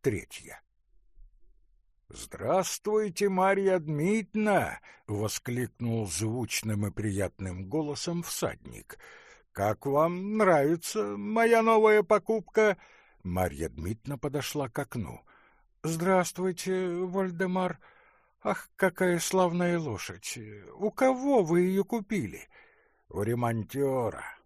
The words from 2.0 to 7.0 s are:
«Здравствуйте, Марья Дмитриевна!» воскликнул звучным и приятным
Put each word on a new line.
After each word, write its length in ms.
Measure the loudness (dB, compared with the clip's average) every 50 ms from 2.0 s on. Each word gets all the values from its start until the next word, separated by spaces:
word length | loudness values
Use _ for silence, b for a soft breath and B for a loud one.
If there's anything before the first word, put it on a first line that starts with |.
| _
«Здравствуйте, 1200 | _ -18 -18 -16 -16 -12 -6 -2 2 2 2 2 0 -6 -6 _ 0 2 2 0 0 -2 0 0 0
Марья 500 | 2 2 4 4 4 4 4 2 2 2
Дмитриевна!» 1000 | 0 -2 -2 0 0 2 2 0 -2 -2 -2 0 2 4 4 4 2 0 -6 -12 B B B B B
воскликнул 1000 | -6 -4 -2 -2 -2 -4 -6 _ -6 -4 -4 -4 -6 _ -6 -4 -2 -2 -2 -2
звучным 800 | -4 -4 -2 -2 -2 -2 -2 -4 -4 -4 -4 -4 -2 -2 -2 -2
и 40 | -4
приятным 760 | -4 -4